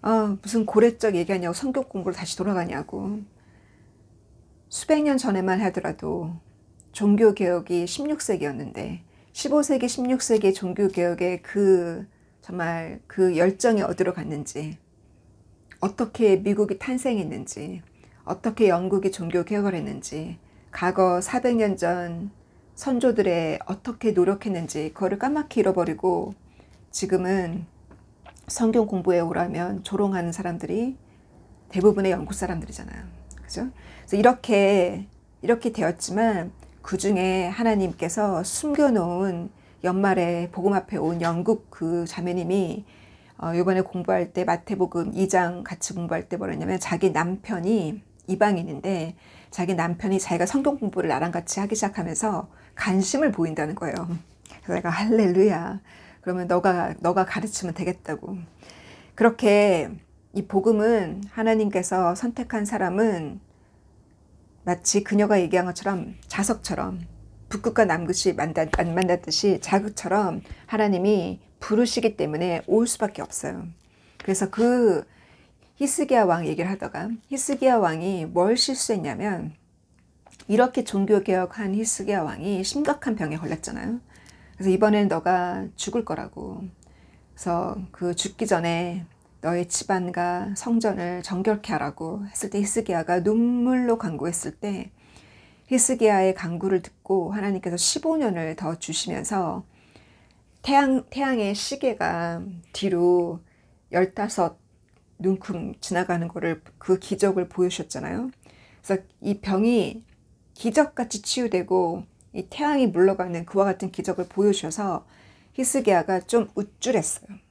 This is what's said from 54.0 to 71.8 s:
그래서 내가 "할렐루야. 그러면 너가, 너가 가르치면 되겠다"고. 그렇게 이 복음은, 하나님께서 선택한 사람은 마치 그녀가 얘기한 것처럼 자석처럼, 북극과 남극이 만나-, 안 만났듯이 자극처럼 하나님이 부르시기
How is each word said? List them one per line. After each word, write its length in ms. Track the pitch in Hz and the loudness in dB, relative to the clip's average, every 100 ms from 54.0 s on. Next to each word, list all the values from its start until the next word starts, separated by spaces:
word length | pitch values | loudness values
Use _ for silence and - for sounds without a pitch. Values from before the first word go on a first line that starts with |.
| 170 170 - - - - | -6 -8 -10 -20 -20 -20
그래서 120 | - | -6
내가 140 | 180 175 | -4 -2
"할렐루야. 920 | 165 214 226 202 180 208 165 170 196 - - - - | -2 2 4 4 6 4 4 -4 -10 -12 -20 -20 -12
그러면 260 | - 180 175 | -6 -6 0
너가, 480 | 180 190 180 170 160 | 2 2 0 -2 -2
너가 240 | 165 180 | 0 2
가르치면 500 | 185 214 208 - 185 | 0 -2 -6 -6 -8
되겠다"고. 600 | 165 180 180 - 147 - 185 170 _ - - - - - | -4 -4 -4 -6 -8 -8 -12 -12 _ -20 -20 -20 -20 -20
그렇게 760 | - 226 226 220 208 208 175 135 - _ _ _ | 2 2 4 4 6 6 4 0 -10 _ _ _
이 120 | - - | -8 -2
복음은, 760 | 196 202 214 214 226 175 185 202 | 0 4 4 4 2 0 -6 -10
하나님께서 840 | - 220 220 214 190 180 185 180 | -2 2 2 2 0 0 2 2
선택한 520 | 175 247 240 240 226 208 | 0 -4 -6 -6 -4 -2
사람은 760 | 214 190 190 226 185 151 196 - _ _ _ _ _ _ _ _ _ _ _ | -2 -2 2 2 2 -4 -10 -16 _ _ _ _ _ _ _ _ _ _ _
마치 380 | - 175 - 202 | -4 -2 0 0
그녀가 380 | 202 202 214 208 | 2 0 4 4
얘기한 240 | 175 180 | 4 2
것처럼 520 | 180 175 202 190 - - - | 0 -4 -4 -4 -6 -12 -12
자석처럼, 720 | - 202 220 - - 165 185 170 - - - - | -4 -2 -2 -4 -6 -6 -8 -12 -18 -20 -20 -12
북극과 380 | 202 233 220 214 | -6 -2 2 4
남극이 480 | 165 165 185 196 | 4 0 0 0
만나-, 320 | 165 160 165 156 - | 0 -2 0 -2 0
안 180 | 170 | 0
만났듯이 640 | 170 185 175 - 156 208 190 | 0 0 0 0 -2 2 0
자극처럼 800 | - 196 208 - 180 196 196 165 - - - | 2 0 0 -8 -2 0 0 -4 -10 -20 -6
하나님이 760 | 220 208 185 190 208 175 - _ _ | 0 2 4 4 2 0 -6 _ _
부르시기 560 | - 214 | -2 2